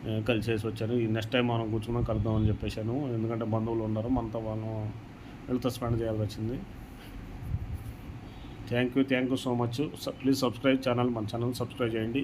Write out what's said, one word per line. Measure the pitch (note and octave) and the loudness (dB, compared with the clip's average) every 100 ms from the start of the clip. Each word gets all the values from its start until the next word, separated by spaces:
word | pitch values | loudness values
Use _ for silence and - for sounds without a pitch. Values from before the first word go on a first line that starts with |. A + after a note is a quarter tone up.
నేను | - A2 G#2+ | -2 -2 2
కలిసేసి | A#2 G#2+ A2+ A2 | 0 2 0 0
వచ్చాను. | A2 A2 B2 | -2 0 2
ఈ | A2+ A2 | 2 0
నెక్స్ట్ | A2 | 2
టైమ్ | B2+ A#2+ | 2 4
మనం | A#2 A2+ | 2 0
కూర్చున్నాం | A2 A2 A#2+ A#2+ | -2 0 0 2
కలుద్దామని | A2 G#2 A2 G#2+ | 2 2 4 4
చెప్పేశాను. | G#2 G#2+ G2 G#2+ B2+ C#3+ A#2 | 2 -2 -2 -2 -2 0 0
ఎందుకంటే | A2+ A2+ A2+ | 0 -2 0
బంధువులు | A2+ A2 A2+ A2 | 0 0 0 0
ఉన్నారు, | G#2+ A2+ C3 | 0 0 0
మనతో | A2+ A2+ A2 | 0 -4 -4
మనం | A2 A2 A2 G#2+ - - - - - - | -4 -4 -4 -4 -6 -12 -16 -14 -14 -4
వీళ్ళతో | B2+ B2+ A#2 | 0 0 -2
స్పెండ్ | A#2+ A#2 | 0 0
చేయాల్సి | A2+ A2 G#2+ | 2 0 0
వచ్చింది. | - A2 B2+ - - - - - - - - - - - - - - - - - - - - - | -2 -4 -4 -8 -12 -12 -14 -12 -12 -10 -10 -4 -4 -4 -8 -8 -12 -12 -12 -12 -14 -14 -12 -2
Thank | A#2+ B2 C3 | 2 4 4
you, | C3+ | 4
thank | B2+ B2+ | 4 4
you | C3 C3+ | 2 2
so | B2 | 2
much. | A#2+ A#2+ D3+ - | 2 2 -2 -2
Sub-, | - - | -8 0
ప్లీజ్ | C3 C3+ | 4 4
సబ్స్క్రైబ్ | B2+ - C#3 C3 C3 | 4 4 4 4 4
ఛానల్, | A#2+ B2 A#2+ | 4 4 2
మన | G#2 | -2
ఛానల్ | A#2 A#2+ B2 | 0 0 0
సబ్స్క్రైబ్ | A#2+ - A#2+ A2+ | -4 0 0 2
చేయండి. | A2 B2 | 0 0